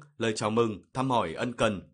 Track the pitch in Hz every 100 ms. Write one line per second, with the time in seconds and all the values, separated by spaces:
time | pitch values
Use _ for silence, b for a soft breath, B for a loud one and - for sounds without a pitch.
0 | - - 113 113 110 110 117 95 - 131
1 | 131 120 87 - 123 120 117 95 82